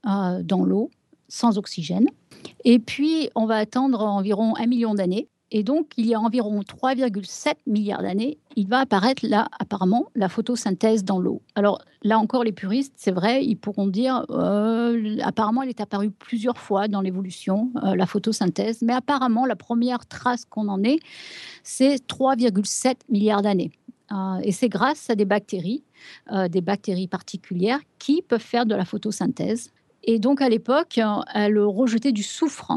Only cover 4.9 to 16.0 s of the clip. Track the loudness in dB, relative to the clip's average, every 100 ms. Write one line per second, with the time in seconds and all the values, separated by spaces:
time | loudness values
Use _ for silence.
4.9 | 0 0 -2 -4 _ _ -2 0 0 -2
5.9 | -2 0 2 2 0 -2 -4 -6 -4 -2
6.9 | 2 0 -2 -8 -6 -4 -4 -2 -2 0
7.9 | -4 -2 -2 -2 -6 _ -4 0 0 2
8.9 | 2 2 0 0 0 0 -6 -6 -2 2
9.9 | 2 0 -2 -2 -2 -4 -2 -2 0 2
10.9 | 2 0 0 0 -2 _ 2 2 2 -6
11.9 | _ 2 2 2 0 0 -2 -2 -2 -2
12.9 | _ -2 0 2 2 0 -2 -4 -2 -2
13.9 | 0 0 0 -2 -2 0 2 2 0 0
14.9 | 0 -2 -2 -2 0 0 0 -2 -6 -6
15.9 | -2